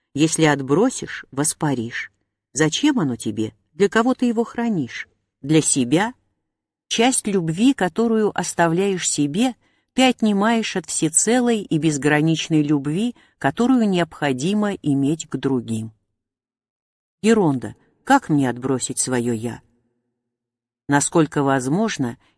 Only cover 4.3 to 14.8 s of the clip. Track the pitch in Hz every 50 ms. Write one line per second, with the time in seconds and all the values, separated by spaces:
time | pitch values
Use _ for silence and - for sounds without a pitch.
4.3 | 220 226 226 - - 240 233 233 214 165 127 117 - - - _ _ _ _ _
5.3 | _ _ - 139 156 156 131 - - 139 123 120 147 175 208 240 - _ _ _
6.3 | _ _ _ _ _ _ _ _ _ _ _ - - - 226 262 254 - - 214
7.3 | 196 190 165 160 160 185 233 277 269 - 190 170 - - 226 233 226 220 214 185
8.3 | - - 175 - - - 170 165 165 180 196 202 190 170 - - - 151 147 143
9.3 | 147 202 247 262 220 _ _ _ _ _ _ _ - 247 262 262 247 - 220 214
10.3 | 202 196 202 226 233 226 214 - - 185 165 - - - 165 156 160 - - 214
11.3 | 240 254 240 240 233 208 185 - 170 151 151 156 147 135 135 147 151 151 151 165
12.3 | 160 156 - - 160 151 147 147 151 143 135 147 156 190 226 240 - _ _ _
13.3 | _ - - 139 - - 233 247 262 247 220 202 185 175 170 165 - - 151 143
14.3 | 131 123 139 185 208 214 208 202 190 -